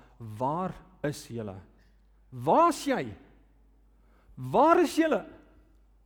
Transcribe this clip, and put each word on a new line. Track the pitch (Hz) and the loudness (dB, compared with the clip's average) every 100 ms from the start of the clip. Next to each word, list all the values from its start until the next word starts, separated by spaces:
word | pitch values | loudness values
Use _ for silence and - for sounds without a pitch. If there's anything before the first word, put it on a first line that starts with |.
| - - | -20 -18
"Waar | 113 107 127 160 185 - - _ | -16 -6 -4 -2 -6 -10 -18 _
is | 147 - - | -6 -6 -10
julle? | 117 107 92 - _ _ _ _ _ _ | -10 -10 -12 -20 _ _ _ _ _ _
Waar | 127 127 240 339 | -6 2 4 4
is | - 285 | 2 -4
jy? | 233 123 98 - _ _ _ _ _ _ _ _ _ _ - | -4 -6 -12 -20 _ _ _ _ _ _ _ _ _ _ -14
Waar | 127 180 311 349 | -2 4 6 6
is | 311 - | 4 2
julle? | 320 220 - - _ _ _ _ _ _ | 0 0 -4 -18 _ _ _ _ _ _